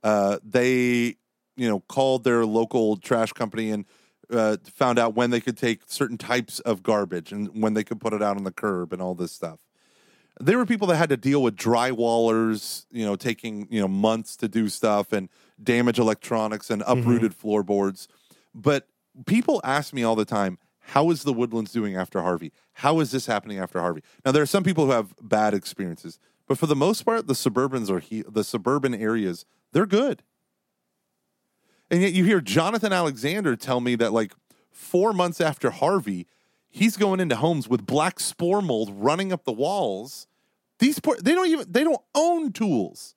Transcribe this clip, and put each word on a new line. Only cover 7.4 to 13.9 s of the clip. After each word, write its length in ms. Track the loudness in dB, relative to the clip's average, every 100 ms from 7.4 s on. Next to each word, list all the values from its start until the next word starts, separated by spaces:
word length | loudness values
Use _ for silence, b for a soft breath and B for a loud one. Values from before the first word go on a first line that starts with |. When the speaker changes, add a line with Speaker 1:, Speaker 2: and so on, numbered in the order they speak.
| -8 -4
Speaker 1:
when 120 | -2
they 100 | -2
could 160 | -4 -6
put 140 | -4
it 80 | -2
out 160 | -2 -2
on 60 |
the 60 | -6
curb 420 | -6 -4 -4 -6
and 80 | -6
all 120 | -6
this 160 | -6 -8
stuff. 300 | -8 -12 -12 _ b b b b b b b
There 160 | 0 2
were 80 |
people 220 | 2 0 2
that 100 | 2
had 140 | 2
to 80 | 0
deal 240 | 2 2
with 140 | 2 0
drywallers, 1300 | 0 2 2 0 2 2 2 2 2 -2 -6 -12 -12
you 140 | -6
know, 120 | -4 -2
taking, 520 | -4 -6 -8 -10 -6
you 80 | -2
know, 40 |
months 480 | 0